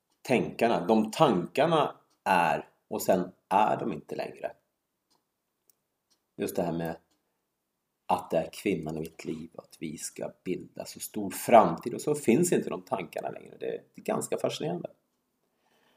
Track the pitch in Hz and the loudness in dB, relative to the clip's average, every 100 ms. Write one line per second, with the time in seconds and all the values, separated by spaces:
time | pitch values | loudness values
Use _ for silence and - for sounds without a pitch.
0 | _ _ - 123 85 - 117 95 87 110 | _ _ 0 0 0 0 2 2 2 2
1 | 110 - 156 98 85 - 151 160 135 - | 2 4 4 4 0 0 2 4 0 -4
2 | _ _ - 92 82 76 - _ - 104 | _ _ 2 4 4 0 -4 _ -10 -4
3 | - 95 87 - - 95 110 131 123 76 | 2 2 2 -8 0 2 4 2 -4 -8
4 | - - - - - - _ _ _ _ | -10 -10 -10 -10 -12 -12 _ _ _ _
5 | _ _ _ _ _ _ _ _ _ _ | _ _ _ _ _ _ _ _ _ _
6 | _ _ _ - 98 - 85 82 82 82 | _ _ _ -6 -6 -2 -2 -2 -4 -8
7 | _ _ _ _ _ _ _ _ _ _ | _ _ _ _ _ _ _ _ _ _
8 | - 90 - 85 82 - 107 90 78 78 | -4 -4 0 -2 -2 -4 -2 -2 -2 -6
9 | 80 - 80 80 82 - - - 85 71 | -8 -10 -10 -10 -10 -16 -20 -12 -12 -10
10 | - - - - - 85 - - - - | -12 -10 -12 -10 -6 -6 -6 -14 -14 -12
11 | - - 101 - - 113 98 82 - - | -10 -6 -6 -6 8 8 8 4 -6 -6
12 | - 147 - 156 170 127 - 90 - 113 | -2 -2 4 4 4 0 -2 -8 -6 -6
13 | 82 - 67 - - - 64 - - - | -6 -10 -10 -12 -16 -10 -8 -8 -10 -14
14 | - - - - - - 151 175 - _ | -4 -4 -4 -4 -4 -4 -4 -6 -8 _
15 | _ _ _ _ _ _ _ _ _ | _ _ _ _ _ _ _ _ _